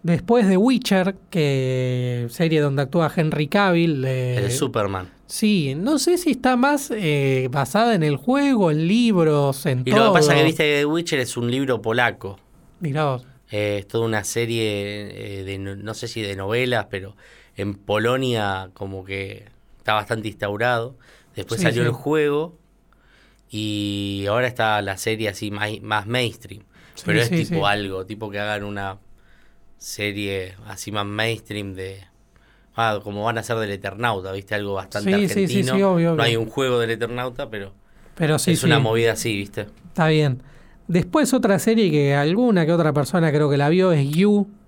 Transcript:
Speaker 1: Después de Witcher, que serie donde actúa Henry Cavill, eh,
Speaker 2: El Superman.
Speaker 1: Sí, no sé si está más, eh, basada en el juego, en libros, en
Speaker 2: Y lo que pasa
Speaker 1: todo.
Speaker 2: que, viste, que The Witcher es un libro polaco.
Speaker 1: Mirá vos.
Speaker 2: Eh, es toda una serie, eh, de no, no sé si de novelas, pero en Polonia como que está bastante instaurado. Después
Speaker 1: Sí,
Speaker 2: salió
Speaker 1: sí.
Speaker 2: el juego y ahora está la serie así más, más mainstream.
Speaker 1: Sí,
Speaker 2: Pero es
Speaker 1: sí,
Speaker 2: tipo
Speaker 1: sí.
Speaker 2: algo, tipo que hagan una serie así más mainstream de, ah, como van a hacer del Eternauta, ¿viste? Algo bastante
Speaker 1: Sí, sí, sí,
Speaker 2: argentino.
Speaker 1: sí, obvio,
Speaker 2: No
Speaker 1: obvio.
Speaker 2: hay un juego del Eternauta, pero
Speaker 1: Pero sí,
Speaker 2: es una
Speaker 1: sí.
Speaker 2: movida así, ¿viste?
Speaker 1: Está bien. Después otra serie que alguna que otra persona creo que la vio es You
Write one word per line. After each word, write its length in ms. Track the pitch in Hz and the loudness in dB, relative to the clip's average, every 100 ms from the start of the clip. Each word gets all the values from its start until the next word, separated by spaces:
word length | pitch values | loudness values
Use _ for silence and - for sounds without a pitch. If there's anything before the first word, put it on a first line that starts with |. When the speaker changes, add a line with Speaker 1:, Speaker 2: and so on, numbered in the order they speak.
Speaker 1:
Después 440 | 170 170 - 240 190 | 0 -2 2 4 6
de 80 | 185 | 4
Witcher, 580 | 233 247 - 190 185 190 - | 4 2 2 2 2 -4 -6
que 960 | 170 143 135 131 127 127 127 127 120 120 | -2 0 0 0 -2 -2 -2 -2 -4 -6
serie 300 | - 170 156 | -2 2 2
donde 220 | 147 139 | 2 0
actúa 280 | 131 175 156 | 0 0 0
Henry 340 | - 156 151 147 | 0 0 0 0
Cavill, 560 | 202 202 170 170 143 | 2 4 4 2 2
eh, 320 | 131 131 127 123 | 0 0 0 0
Speaker 2:
El 140 | 101 | 0
Superman. 580 | 127 139 110 101 95 90 - - | 0 0 0 0 -2 -8 -16 -14
Speaker 1:
Sí, 480 | - 214 202 139 | -2 2 2 0
no 240 | 139 220 302 | -2 0 0
sé 200 | 339 349 | 2 2
si 140 | 330 | 0
está 240 | 262 254 254 | 0 2 2
más, 360 | 269 294 285 | 2 2 -2
eh, 540 | 226 170 147 139 131 127 | -2 0 2 2 2 0
basada 440 | 139 139 202 233 | -2 0 2 2
en 80 | 208 | 2
el 140 | 151 143 | 2 0
juego, 540 | - 269 285 240 175 | 0 2 4 4 4
en 160 | 151 165 | 2 2
libros, 760 | 220 233 185 160 147 139 135 | 4 4 4 4 4 2 0
en 160 | 165 127 127 | -2 -2 2
Speaker 2:
Y 40 | |
lo 180 | 208 220 | 4 6
que 100 | 185 | 6
pasa 100 | 151 | 6
Speaker 1:
todo. 60 | 151 | 6
Speaker 2:
que, 40 | |
viste, 180 | 160 160 | 4 2
que 160 | 151 147 | 0 2
The 40 | |
Witcher 340 | 147 165 170 143 | 2 0 0 -2
es 180 | 117 - | -2 -2
un 120 | 120 | -2
libro 300 | 127 135 117 | 0 0 0
polaco. 580 | 110 117 120 95 98 95 _ - - _ | 0 2 0 -2 -12 -14 _ -20 -20 _
Speaker 1:
Mirá 240 | 165 143 151 | -4 -2 -2
vos. 200 | 127 - - _ | -2 -8 -20 _
Speaker 2:
Eh, 280 | 104 104 101 | -4 -2 -2
es 80 | 98 | -4
toda 160 | 117 | -2
una 200 | 113 110 | 0 -2
serie, 1160 | 98 117 117 117 110 104 101 104 101 101 107 98 | -2 -4 -2 -2 -2 -2 -6 -8 -12 -12 -12 -10
eh, 40 | |
de 140 | 95 98 | -8 -8
no, 160 | 98 | -8
no 200 | 98 104 | -10 -10
sé 120 | 110 117 | -10 -10
si 140 | 117 | -8
de 160 | 104 98 | -6 -6
novelas, 500 | 98 117 127 120 98 | -2 -2 0 -2 -4
pero 260 | 98 98 - - - - - | -10 -12 -20 -20 -20 -20 -8
en 180 | 101 | -8
Polonia 920 | 101 - 104 113 131 131 117 101 95 95 | -8 -2 0 2 0 0 -2 -2 -4 -8
como 300 | - 98 95 | -14 -12 -12
que 420 | 95 98 98 104 - - _ - | -10 -10 -8 -12 -20 -20 _ -10
está 160 | - | -2
bastante 340 | 107 101 110 107 | -2 -2 -6 -6
instaurado. 680 | - 101 104 120 120 117 139 - - _ | -6 -6 -2 0 0 -4 -12 -20 -20 _
Después 260 | - 98 117 | -14 -8 -2
Speaker 1:
Sí, 60 | 180 | 0
Speaker 2:
salió 160 | 120 | 2
Speaker 1:
sí. 60 | 120 | 0
Speaker 2:
el 60 | |
juego 640 | 139 143 156 147 147 170 170 _ _ _ _ _ _ _ _ _ | -2 -2 0 2 0 -4 -12 _ _ _ _ _ _ _ _ _
y 760 | 107 107 104 101 101 101 98 98 | -6 -4 -4 -4 -4 -4 -4 -2
ahora 180 | 113 127 | 0 0
está 360 | 120 110 107 | 0 0 0
la 160 | 98 95 | -2 -4
serie 320 | - 110 107 | -4 -2 -4
así 200 | 98 104 | -4 -8
más, 200 | 104 104 110 | -4 -6 -6
más 260 | 104 107 101 | -4 -4 -2
mainstream. 560 | 123 120 - - 101 - _ - | -2 -2 -6 -20 -20 -20 _ -20
Speaker 1:
Sí, 100 | - - | -10 0
Speaker 2:
Pero 140 | 104 | 2
es 80 | 120 | 2
Speaker 1:
sí, 80 | 170 | 0
Speaker 2:
tipo 180 | - | 0
Speaker 1:
sí. 80 | 165 | 0
Speaker 2:
algo, 400 | 101 104 101 95 | 0 0 -4 -8
tipo 260 | 95 107 107 | -10 -10 -8
que 80 | 101 | -6
hagan 260 | 104 104 | -4 -4
una 340 | 104 101 98 98 - - _ - - - - - | -6 -6 -8 -10 -18 -20 _ -20 -20 -20 -20 -20
serie 760 | - - 104 101 101 98 92 95 107 | -16 -6 -6 -4 -4 -6 -8 -14 -16
así 240 | 101 - | -14 -8
más 120 | 104 | -6
mainstream 680 | 101 104 113 110 - 104 98 | -4 -2 -2 -4 -8 -8 -8
de, 240 | 95 95 98 95 _ _ _ _ _ _ - | -10 -12 -14 -20 _ _ _ _ _ _ -2
ah, 240 | 113 104 | 0 -2
como 220 | 104 101 | -6 -4
van 120 | 110 113 | -4 -4
a 40 | |
hacer 160 | 110 113 | -4 -4
del 120 | 107 | -4
Eternauta, 640 | 101 101 95 120 101 92 | -6 -8 -4 -2 -2 -6
¿viste? 220 | 98 98 | -10 -6
Algo 200 | 104 101 | -6 -4
bastante 360 | 98 95 104 101 | -6 -6 -4 0
Speaker 1:
Sí, 40 | 202 | 2
sí, 180 | 196 | 2
sí, 60 | 202 | 0
Speaker 2:
argentino. 320 | 190 196 175 196 | 0 0 0 2
Speaker 1:
sí, 60 | |
obvio, 260 | 196 175 165 | 2 2 2
Speaker 2:
No 60 | |
Speaker 1:
obvio. 80 | 165 | 2
Speaker 2:
hay 120 | 117 113 | 2 2
un 100 | 113 | -2
juego 320 | - 131 123 | -2 0 2
del 120 | 113 | 0
Eternauta, 600 | 113 117 123 127 117 143 | -2 -4 -4 -8 -8 -10
pero 220 | 107 98 - _ - - | -10 -12 -16 _ -20 -20
Speaker 1:
Pero 240 | - 156 151 | -2 0 2
sí, 140 | - | 2
Speaker 2:
es 120 | 160 | 2
una 120 | - 120 | 4 4
Speaker 1:
sí. 60 | |
Speaker 2:
movida 300 | 110 113 113 | 4 2 2
así, 240 | 107 117 101 | 0 -2 -4
¿viste? 300 | 98 - 101 - - | -6 -10 -12 -16 -10
Speaker 1:
Está 200 | - 160 | 0 2
bien. 340 | 156 147 123 - - - - - | 4 2 -2 -8 -20 -20 -20 -2
Después 480 | 180 - 311 277 | 0 2 0 2
otra 240 | 262 208 196 | 2 2 2
serie 320 | - 226 196 | 2 2 4
que 240 | 151 143 | 4 2
alguna 500 | 143 147 196 247 190 | 2 2 2 4 4
que 80 | 156 | 4
otra 200 | 170 156 | 2 2
persona 380 | 147 135 180 165 | 2 0 2 2
creo 200 | 147 147 | 2 2
que 60 | 143 | 2
la 120 | 143 | 4
vio 240 | 180 185 | 4 4
es 160 | 156 139 | 4 2
You 380 | 156 208 208 202 - | 2 4 4 0 -8